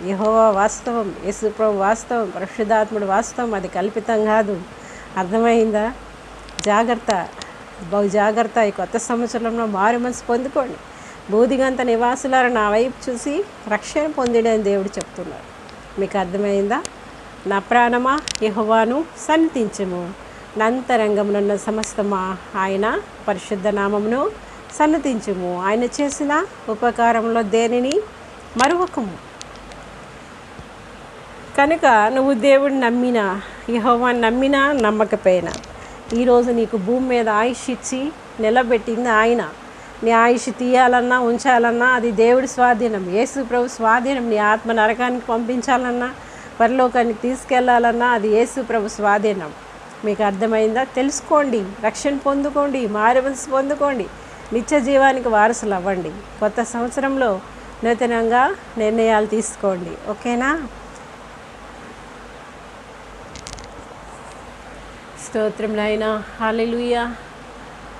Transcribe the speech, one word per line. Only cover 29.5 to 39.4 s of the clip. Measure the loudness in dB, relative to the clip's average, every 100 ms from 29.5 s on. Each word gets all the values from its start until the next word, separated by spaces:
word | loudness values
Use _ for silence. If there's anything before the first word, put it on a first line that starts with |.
| -18 -18 -18 -18 -18 -18 -18 -20 -20 -18 -18 -18 -20 -20 -20 -20 -20 -20 -18 -4 2
కనుక | 4 4
నువ్వు | 6 6 6 4 2
దేవుడిని | 4 6 6 4 2
నమ్మినా, | 2 2 2 2 0 -2 -8 -12 -4
యెహోవాను | 0 2 4 2 2
నమ్మినా, | 2 2 2 4 2
నమ్మకపోయినా, | 4 2 2 0 2 4 2 0 -8 -12 -16 -16 -16 -4
ఈరోజు | 0 6 6 4
నీకు | 2 0 0
భూమి | 0 0 2
మీద | 2 2
ఆయుష్ | 2 2 -2 -6
ఇచ్చి | -6 -6 -4 -4 -8 -14 -2
నిలబెట్టింది | 2 4 4 0 0 -2 2
ఆయన. | 4 4 2